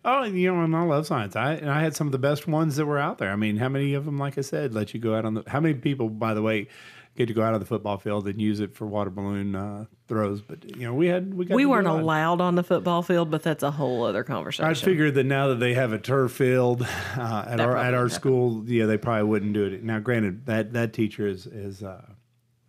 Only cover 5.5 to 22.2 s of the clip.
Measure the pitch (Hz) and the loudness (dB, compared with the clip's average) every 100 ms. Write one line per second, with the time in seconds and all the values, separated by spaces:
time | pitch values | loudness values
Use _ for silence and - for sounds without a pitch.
5.5 | 139 160 131 143 135 113 110 113 107 110 | 0 0 0 -2 -2 -2 -2 -2 0 0
6.5 | 110 104 - - - - - 117 110 110 | 0 -4 -14 -20 -20 -10 -2 0 2 2
7.5 | 110 95 110 104 98 107 104 101 107 107 | 0 -2 -4 -4 -4 -2 -4 -4 -2 -2
8.5 | 104 104 - 107 104 98 98 98 101 101 | 0 -4 -6 -6 -4 -4 -4 -4 -4 -4
9.5 | 98 101 104 110 _ - 110 104 101 - | -4 -6 -10 -14 _ -4 0 0 -2 -10
10.5 | - - 123 120 131 175 180 190 185 180 | -16 -14 -10 -4 0 2 2 -2 -4 0
11.5 | 226 285 226 180 160 160 156 165 175 180 | 4 4 4 4 2 2 2 2 2 2
12.5 | 175 175 180 180 170 175 175 160 156 170 | 2 2 2 2 0 2 2 2 0 0
13.5 | 151 143 143 131 123 113 98 143 107 78 | 0 -2 0 0 0 0 0 -2 -4 -4
14.5 | - 160 147 196 165 151 135 131 139 139 | -2 0 2 2 4 4 4 2 2 2
15.5 | 120 123 123 123 107 123 135 123 - 127 | 2 2 2 2 0 0 2 2 2 4
16.5 | 127 123 123 117 90 92 123 113 107 107 | 4 4 2 -2 -6 -6 -6 -4 -4 -2
17.5 | 117 120 123 123 123 120 - 135 127 123 | 0 2 2 2 2 2 0 2 4 2
18.5 | 113 113 117 110 107 120 110 107 107 104 | 0 0 2 4 2 2 2 2 2 0
19.5 | 104 98 98 113 110 110 117 104 104 131 | 0 -2 -4 -4 -4 0 0 0 -4 -2
20.5 | 110 107 120 113 120 107 - 104 92 - | -2 -2 -2 -2 -2 -2 -2 -4 -6 -10
21.5 | 107 101 95 98 87 92 101 | -12 -12 -12 -14 -16 -20 -20